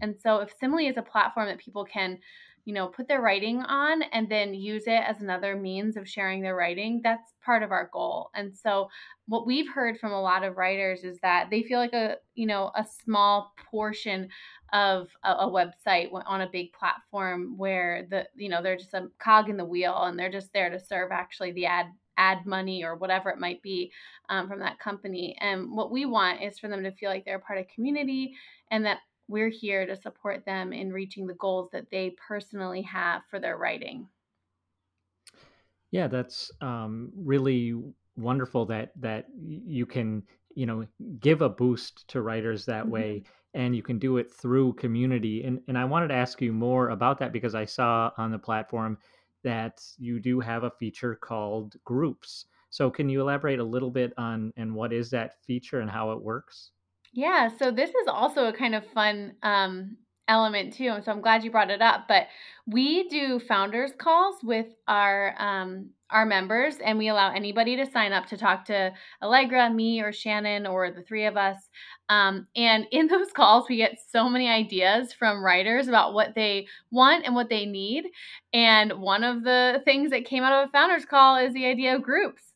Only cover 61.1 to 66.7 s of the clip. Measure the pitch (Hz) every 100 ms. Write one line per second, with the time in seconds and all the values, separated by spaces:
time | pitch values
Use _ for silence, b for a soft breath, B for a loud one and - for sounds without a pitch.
61.1 | 208 220 226 226 226 196 202 226 - -
62.1 | 196 - B B B - 226 269 339 359
63.1 | 294 277 247 - 202 196 233 269 269 330
64.1 | 330 392 381 226 226 226 - - 208 202
65.1 | 196 196 - 208 190 185 185 196 _ _
66.1 | 220 220 196 190 226 294